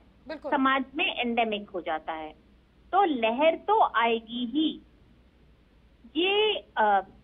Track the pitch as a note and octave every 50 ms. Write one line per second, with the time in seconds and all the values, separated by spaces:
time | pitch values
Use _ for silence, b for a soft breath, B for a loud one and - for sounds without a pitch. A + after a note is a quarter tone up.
0 | _ _ _ _ _ B3+ D#4 D4 - C#4+ D4+ C#4 C4 C4+ C4+ C#4 B3+ C4+ - D4+
1 | F#4+ F#4 - - A#3+ A#3+ A#3 A#3 A#3 A3 G#3 G3+ G3+ - - F3+ E3 E3+ D#3+ D#3
2 | D#3 - D#3+ D#3 D#3 D#3 - - _ _ _ _ _ _ _ _ _ - F4 F#4+
3 | G4+ F4 C#4+ A#3+ A3+ A3 A#3 B3+ D4+ E4 E4+ F4 - - G#4 A4 D4+ - - A3
4 | A#3 A#3 A3+ A#3 A3+ A3 A#3 B3 B3 A3+ C4 D4+ D#4+ C#4+ - - - - _ _
5 | - _ - _ _ _ _ _ _ _ _ _ _ _ _ _ _ _ _ _
6 | - A#3 - D#4 F4 F#4+ G4+ G#4 G#4+ G#4+ G4 - - - _ - G#3+ G#3 G3+ G3
7 | F#3+ - - -